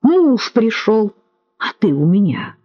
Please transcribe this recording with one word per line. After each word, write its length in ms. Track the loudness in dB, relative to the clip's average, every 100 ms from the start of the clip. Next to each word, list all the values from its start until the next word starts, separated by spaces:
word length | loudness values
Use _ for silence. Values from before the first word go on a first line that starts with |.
Муж 500 | 2 4 2 2 0
пришёл, 600 | -2 -2 -2 -2 0 -2 -6 _ _ _ _
а 140 | -10 -4
ты 100 | -2
у 160 | 0 0
меня. 500 | 0 0 -4 -10 -16